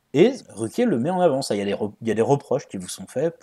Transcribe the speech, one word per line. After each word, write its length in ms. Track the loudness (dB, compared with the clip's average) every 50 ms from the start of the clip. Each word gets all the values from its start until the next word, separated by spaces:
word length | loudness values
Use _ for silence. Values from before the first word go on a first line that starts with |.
| _ _ 4
Et 180 | 4 4 4 4 0 -10 -14
Ruquier 340 | -8 -6 -6 -4 -2 0 0
le 140 | 2 2 0
met 100 | 0 0
en 100 | 0 2
avant, 200 | 2 2 2 0
ça. 140 | -2 -2 -2
Il 40 | -2
y 40 |
a 20 | -2
des 80 | -2
re-, 200 | -2 -2 -4 -6 -6 -6
il 60 | -4 -2
y 20 |
a 40 | 0
des 60 | 0
reproches 480 | 2 2 2 0 0 -2 -4 -4 -4 -6
qui 80 | -10
vous 120 | -10 -10 -12
sont 180 | -14 -14 -14
faits, 320 | -10 -6 -4 -4 -4 -4 -8